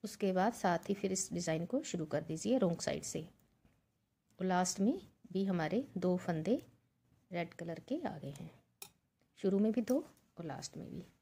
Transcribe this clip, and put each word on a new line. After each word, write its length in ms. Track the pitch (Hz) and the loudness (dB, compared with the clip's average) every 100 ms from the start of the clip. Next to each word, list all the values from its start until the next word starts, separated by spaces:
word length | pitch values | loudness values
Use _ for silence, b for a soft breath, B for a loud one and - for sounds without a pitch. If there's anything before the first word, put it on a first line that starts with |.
उसके 280 | 208 - 202 | -10 0 2
बाद 200 | 185 202 | 4 2
साथ 260 | 233 190 170 - | 2 2 2 0
ही 60 | |
फिर 180 | 196 190 | 0 0
इस 200 | 190 - | -2 -2
डिज़ाइन 340 | 175 175 160 170 | -2 0 0 0
को 160 | 269 | -2
शुरू 240 | 320 175 151 | -2 -6 -2
कर 160 | 147 | -2
दीजिए 360 | 160 160 202 262 | -2 -4 0 4
रॉन्ग 220 | 180 165 | 4 2
साइड 220 | - - | -2 -2
से। 260 | - - 160 _ _ _ _ _ _ _ _ _ _ _ | -6 -8 -10 _ _ _ _ _ _ _ _ _ _ _
और 60 | 185 | 2
लास्ट 340 | 180 185 - | 4 2 2
में 200 | 202 370 - _ - | 2 2 -6 _ -4
भी 120 | 190 | -2
हमारे 440 | 196 180 156 220 277 180 | 2 2 2 0 -2 -2
दो 180 | 180 180 | 0 2
फंदे 500 | 180 160 160 277 - _ _ _ _ _ _ | 0 -2 0 0 -2 _ _ _ _ _ _
रेड 220 | 175 165 | -6 -6
कलर 240 | - 170 165 | -8 -10 -10
के 220 | - 294 277 | -4 -4 -4
आ 120 | 156 | -8
गए 120 | 139 | -10
हैं, 200 | 143 160 - _ _ - _ _ _ _ - | -12 -16 -18 _ _ -20 _ _ _ _ -2
शुरू 220 | 190 196 | 2 4
में 140 | 214 | 4
भी 80 | 226 | 2
दो 300 | 233 262 - - _ - | 2 0 0 -18 _ -12
और 60 | |
लास्ट 320 | 165 135 - 160 | -10 -8 -10 -12
में 140 | - | -10
भी। 100 | - 180 _ | -12 -12 _